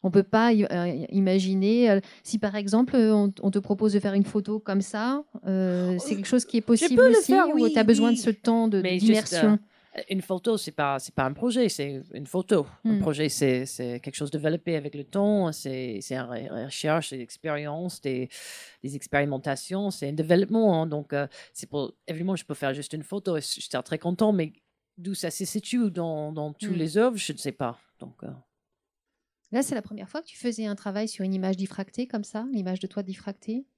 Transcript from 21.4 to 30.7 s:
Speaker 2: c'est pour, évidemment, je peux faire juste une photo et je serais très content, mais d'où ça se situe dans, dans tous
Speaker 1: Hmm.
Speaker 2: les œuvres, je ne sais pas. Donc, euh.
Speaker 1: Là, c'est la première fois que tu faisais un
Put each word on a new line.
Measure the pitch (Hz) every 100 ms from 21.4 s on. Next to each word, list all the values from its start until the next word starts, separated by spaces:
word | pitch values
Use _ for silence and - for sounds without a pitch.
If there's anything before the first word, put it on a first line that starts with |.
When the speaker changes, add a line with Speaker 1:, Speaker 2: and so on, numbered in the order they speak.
| -
Speaker 2:
c'est | - -
pour, | 147 135 - -
évidemment, | 160 180
je | 185
peux | -
faire | 147 139
juste | 135 143
une | 156
photo | 147 202 196 160
et |
je | - -
serais | - 135
très | - -
content, | 170 175 214
mais | 202 156 - _ _ _ -
d'où | 175
ça | 190 170
se | -
situe | 190 220 - 247 220
dans, | 175 170 156 151
dans | 156 151
tous | 151 208
Speaker 1:
Hmm. |
Speaker 2:
les | 175 156 170
œuvres, | 240 220
je | -
ne | 143
sais | 143
pas. | 131 127 120 _ _
Donc, | 131 127
euh. | - 131 _ _ _ _ _ _ _ _ _ _ _
Speaker 1:
Là, | 226
c'est | 277 262
la |
première | - 214 196
fois | 294
que | 330
tu | -
faisais | 247 220
un | 214